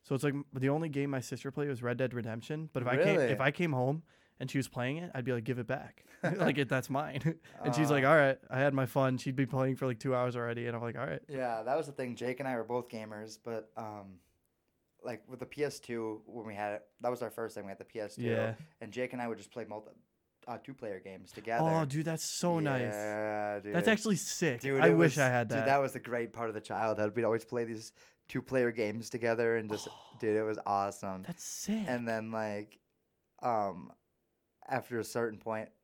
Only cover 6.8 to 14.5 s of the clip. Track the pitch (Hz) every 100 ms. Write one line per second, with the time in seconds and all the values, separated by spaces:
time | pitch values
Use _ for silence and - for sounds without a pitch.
6.8 | - 135 151 139 156 160 - - 151 123
7.8 | 147 147 135 156 139 135 - 127 143 135
8.8 | 127 143 131 127 - 131 131 131 131 127
9.8 | 131 117 135 127 123 120 117 117 120 117
10.8 | 117 117 143 143 - 135 123 113 113 147
11.8 | 147 135 127 113 123 123 135 120 110 123
12.8 | 117 113 110 107 110 107 120 113 110 113
13.8 | 110 104 98 90 _ _ _